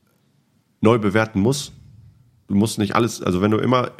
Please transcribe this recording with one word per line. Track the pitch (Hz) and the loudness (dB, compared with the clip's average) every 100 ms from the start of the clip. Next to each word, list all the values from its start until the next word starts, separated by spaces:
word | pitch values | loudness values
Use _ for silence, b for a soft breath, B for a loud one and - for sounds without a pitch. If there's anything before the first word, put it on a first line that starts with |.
| _ _ _ _ _ _ _ _ | _ _ _ _ _ _ _ _
neu | 107 117 | 2 4
bewerten | 104 110 110 101 | 2 0 0 0
muss. | 107 143 - - - - - _ _ _ - | 0 -2 -8 -18 -20 -20 -20 _ _ _ -2
Du | |
musst | 101 110 - | 0 0 0
nicht | 101 | -2
alles, | 107 117 - | 0 -2 -2
also | - 90 | -4 0
wenn | 107 | 0
du | 107 | 0
immer | 120 127 - | 0 0 -2